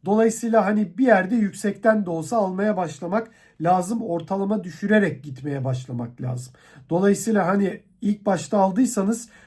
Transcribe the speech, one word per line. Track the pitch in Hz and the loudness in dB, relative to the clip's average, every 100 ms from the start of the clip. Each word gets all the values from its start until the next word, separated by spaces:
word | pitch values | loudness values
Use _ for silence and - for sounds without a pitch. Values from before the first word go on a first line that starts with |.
Dolayısıyla | - 214 226 220 233 220 196 | 2 2 2 2 0 2 2
hani | 214 196 - | 0 -2 0
bir | 262 | 4
yerde | 202 185 233 | 4 4 0
yüksekten | 202 - 208 202 226 220 180 | 0 -2 -4 0 2 2 0
de | |
olsa | 165 160 233 | -4 -2 -2
almaya | 190 185 214 185 | 0 0 -2 0
başlamak | 170 - 175 208 226 _ _ _ | -4 -6 -4 -4 -4 _ _ _
lazım, | 160 185 180 233 | 2 2 2 -4
ortalama | 220 170 160 196 196 208 | -4 -6 -4 -4 -2 -2
düşürerek | 180 - 202 214 190 131 | -4 -8 2 4 2 -4
gitmeye | 147 131 147 139 | -12 -10 -8 -4
başlamak | 131 127 - 123 117 - | -4 -4 -6 -10 -10 -8
lazım. | 127 123 - _ _ - - | -8 -8 -12 _ _ -20 -4
Dolayısıyla | 170 202 202 226 208 175 | 0 2 2 0 0 2
hani | 196 196 - _ _ | 2 0 -4 _ _
ilk | 202 208 - | -4 -2 0
başta | 185 - 214 | -2 0 2
aldıysanız | 190 185 262 - 196 226 - - | 2 2 0 2 0 -2 -6 -20